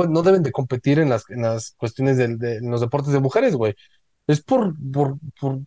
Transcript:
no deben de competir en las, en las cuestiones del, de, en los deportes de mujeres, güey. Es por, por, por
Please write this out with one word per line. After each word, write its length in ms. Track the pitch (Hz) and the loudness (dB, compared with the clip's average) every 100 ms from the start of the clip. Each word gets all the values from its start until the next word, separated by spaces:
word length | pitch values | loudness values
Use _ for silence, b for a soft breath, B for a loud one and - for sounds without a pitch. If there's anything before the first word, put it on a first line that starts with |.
| 175 | 0
no 140 | 160 | 2
deben 200 | 175 190 | 4 4
de 80 | 139 | 2
competir 480 | - 127 127 135 147 | -2 -4 -2 2 2
en 100 | 151 | 2
las, 200 | 117 - | 0 -4
en 120 | 120 | -4
las 300 | 113 113 - - | -2 -2 -8 -8
cuestiones 400 | 117 - 135 131 | -8 -2 2 2
del, 200 | 120 117 | 2 -2
de, 200 | 120 110 | -4 -4
en 120 | 120 | -4
los 100 | 120 | -2
deportes 300 | 117 143 139 | -2 -2 0
de 60 | 139 | 0
mujeres, 340 | 135 220 262 139 | 2 2 2 2
güey. 200 | 110 - b b _ _ - | 0 -2 b b _ _ 0
Es 140 | 151 | 0
por, 320 | - 262 202 156 139 | 2 2 2 -4 -4
por, 260 | 139 143 139 151 - | -2 -2 -2 -12 -6
por 200 | 139 135 | -6 -4